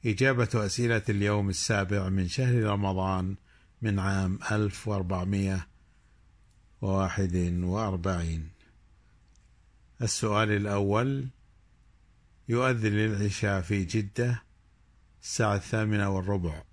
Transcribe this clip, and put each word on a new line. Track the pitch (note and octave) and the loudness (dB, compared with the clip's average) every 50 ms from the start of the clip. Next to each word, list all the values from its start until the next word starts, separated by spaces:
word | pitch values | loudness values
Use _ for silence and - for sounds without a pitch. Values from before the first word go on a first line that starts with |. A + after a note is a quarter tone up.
| - | 0
إجابة | A#2+ G#2+ F#2+ B2+ C3+ C3 A#2+ A#2+ G#2 - | -2 0 2 2 2 4 2 0 0 0
أسئلة | A#2 G#2 G2 - - A#2+ A#2 A#2 A2 G#2 - | 0 0 -2 -2 -2 0 2 2 0 0 0
اليوم | G#2 G2+ G2+ G2+ G#2 G#2 G2+ G2 | 0 2 2 2 2 2 0 0
السابع | F#2 - - - A2+ G2+ G2 F2+ G#2 G2+ F#2+ F#2 | -2 -2 0 0 0 0 0 0 0 -2 0 0
من | F#2+ G2 F#2 F2 | 0 0 0 -2
شهر | - - C3 B2 B2 A#2+ A2 | -2 -2 0 2 2 2 2
رمضان | G#2 G2+ G2+ G2+ G2 F#2+ F#2 F#2+ F#2+ F#2+ F#2 F#2 F#2 G2 - _ _ _ - _ _ _ _ - | 2 0 0 0 0 0 0 0 0 0 0 -2 -4 -4 -8 _ _ _ -20 _ _ _ _ -2
من | G#2+ G2+ G2 | 0 0 2
عام | F#2+ G2 G2 F#2+ F#2+ F#2 F#2+ - - - | 2 2 0 0 0 0 -2 -4 -4 -2
ألف | A2 G#2+ G#2+ G#2 G2+ - - A2 | 0 0 0 0 -2 -6 -6 -4
وأربعمية | G#2 G2 F#2 F2 F#2+ F2+ F2+ F#2 G2+ G2 G2 F#2+ F#2+ F#2 D#2+ - _ - - _ _ _ _ _ _ _ _ - _ _ _ _ _ - _ _ - - | -2 -2 -2 -2 -2 -2 -2 0 0 0 0 0 -2 -2 -6 -8 _ -20 -20 _ _ _ _ _ _ _ _ -20 _ _ _ _ _ -20 _ _ -14 -8
وواحد | - G2 F#2+ F#2+ F#2+ F#2 - - G2 F#2 F2 F2+ F2 F2 F2 F2 F2+ | -4 0 0 2 0 0 0 -2 -2 0 2 0 0 0 0 0 0
وأربعين. | F2+ F2+ G#2+ A2+ G#2 F#2+ F2+ E2+ F#2+ F#2 F2 E2+ E2 E2 D#2+ D#2 D#2+ - _ - _ _ - _ _ - _ _ _ _ - _ _ _ - _ _ - _ _ - _ _ _ _ - _ A#2+ | 0 0 0 -2 -2 -2 -2 -2 -2 -2 -2 -2 -2 -4 -4 -6 -10 -14 _ -20 _ _ -20 _ _ -20 _ _ _ _ -20 _ _ _ -20 _ _ -20 _ _ -20 _ _ _ _ -10 _ -4
السؤال | A2 - - - A2 G#2 G#2+ A2 G#2 | -4 -2 -2 -2 0 2 2 2 4
الأول: | G#2+ G#2 G2+ G#2 G2+ G2+ G2+ G2 G2+ G#2+ A#2+ C3+ C#3 C3+ C3 C3 - - - _ - _ _ _ _ _ _ - _ _ _ _ _ _ _ _ _ _ _ - | 2 2 2 0 0 0 2 2 2 2 2 0 -2 -2 -4 -8 -10 -14 -20 _ -20 _ _ _ _ _ _ -20 _ _ _ _ _ _ _ _ _ _ _ -2
يؤذن | A2+ A#2+ B2+ C3 B2+ A#2 A2 G#2+ G#2 | 0 2 2 2 2 2 2 2 2
للعشاء | G#2 A2 A2 G#2+ G2+ G#2 G2+ G2 - - G#2 G2 F#2+ F2 | 2 2 2 0 0 0 -2 0 0 0 0 0 0 0
في | - G#2+ G2+ F#2+ | 0 0 0 0
جدة | E2 - A2 G#2 G2 - - A#2+ B2 B2 A2+ - _ _ _ _ _ _ _ _ _ _ _ _ _ _ - - | 0 0 -2 -2 -2 -2 -2 0 0 0 -2 -6 _ _ _ _ _ _ _ _ _ _ _ _ _ _ -20 -14
الساعة | - - - A#2 G#2+ G2+ | -10 -2 0 2 2 2
الثامنة | G2+ - - - A2 A2 G#2+ G#2+ G#2 G2+ G2 | 0 0 -2 -2 0 0 2 2 2 2 2
والربع | G2 F#2+ F#2 F#2+ G2+ G2 F2 E2 D2+ D#2+ - - | 0 -2 0 0 -2 0 0 -2 -4 -6 -12 -18